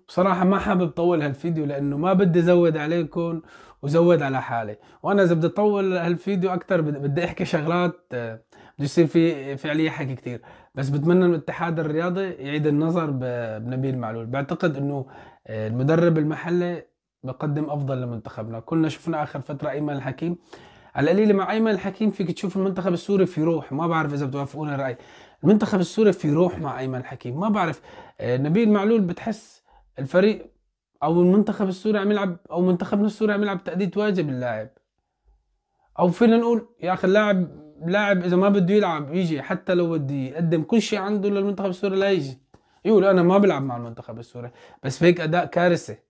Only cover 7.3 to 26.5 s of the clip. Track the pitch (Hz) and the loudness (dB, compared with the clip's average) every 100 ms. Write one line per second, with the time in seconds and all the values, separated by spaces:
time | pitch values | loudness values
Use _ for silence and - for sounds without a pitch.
7.3 | - 170 160 147 170 175 - - 123 117 | -4 -2 -2 0 0 0 -4 -10 -8 -8
8.3 | 113 _ - - - 143 - 165 170 165 | -12 _ -20 -20 -8 -4 2 2 4 2
9.3 | 147 139 135 156 151 160 147 135 123 127 | 0 -8 -8 -6 -2 -2 -4 -8 -8 -10
10.3 | 117 - - _ - 135 143 160 180 180 | -14 -16 -20 _ -6 -2 0 4 4 4
11.3 | 165 - - 170 165 151 151 180 180 190 | 0 -4 -6 -4 -4 -2 -2 -2 -2 -6
12.3 | 170 139 151 151 147 165 175 156 131 127 | -8 -6 -2 0 2 2 0 -2 -4 -4
13.3 | 123 117 110 117 131 135 127 113 117 113 | -4 -6 -8 -6 -4 -4 -4 -6 -8 -6
14.3 | 135 139 165 170 139 143 143 131 - - | -6 -4 -2 -2 -2 -4 -6 -8 -16 -20
15.3 | _ - 110 110 120 135 165 170 160 151 | _ -12 -8 -6 -2 0 2 2 2 0
16.3 | 147 170 175 175 170 - _ _ _ 131 | -4 -4 -2 -2 -6 -12 _ _ _ -12
17.3 | 127 156 147 151 147 135 131 123 117 - | -6 -4 -4 -4 -4 -4 -4 -6 -8 -12
18.3 | - 110 113 - 165 156 - 165 160 143 | -12 -10 -10 -4 0 0 -2 -6 -4 -4
19.3 | 147 - 143 151 135 151 139 143 123 165 | -8 -10 -8 -6 -4 -4 -6 -8 -6 -6
20.3 | 175 _ - - - _ 135 147 190 214 | -6 _ -20 -20 -20 _ -2 2 4 4
21.3 | 196 190 220 220 196 196 190 220 196 175 | 4 2 0 0 0 -4 -2 -2 0 -4
22.3 | - 196 190 190 185 185 170 - 202 180 | -4 -4 -2 -2 -2 -2 -2 0 2 2
23.3 | - 160 165 135 135 170 160 151 143 139 | 2 0 0 -4 -4 0 0 0 -2 -4
24.3 | 139 135 147 151 139 135 117 - - - | -4 -8 -8 -6 -4 -4 -6 -14 -20 -20
25.3 | - 143 214 220 196 175 - 214 196 156 | -2 4 4 4 0 0 2 2 2 0
26.3 | 151 180 | 2 2